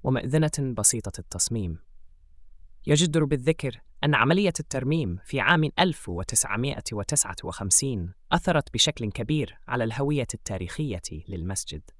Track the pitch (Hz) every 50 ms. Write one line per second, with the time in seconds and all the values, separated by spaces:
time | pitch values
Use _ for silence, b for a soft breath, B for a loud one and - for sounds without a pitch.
0 | - - 131 123 - 127 135 156 156 151 - - 139 131 120 107 104 - - 117
1 | - 98 - - 92 - - 92 - - 113 113 101 87 80 85 - - - -
2 | - - - - - - - - - - - - - - - - - - 147 151
3 | 175 170 147 165 156 139 147 135 123 143 160 - - 135 - - - - - -
4 | - 147 147 - 113 131 165 190 208 185 165 - 151 - - 131 127 131 151 165
5 | 147 95 85 98 - - - 135 101 104 175 170 156 147 - - 180 185 151 -
6 | - - 90 87 95 - - - - - 95 104 123 139 - - - - 117 104
7 | 101 - - 147 - - 92 - - 92 90 - 104 95 - - - 139 127 101
8 | 85 87 - - - - 143 175 - - 170 151 - - - 123 - - 147 -
9 | 160 143 - - 117 113 156 156 135 - - - - - - 123 117 110 110 123
10 | 139 143 151 143 123 - - 107 - - 104 92 92 85 - - 151 143 104 85
11 | - - - 78 82 - 95 87 82 92 98 - - - - 78 - - - -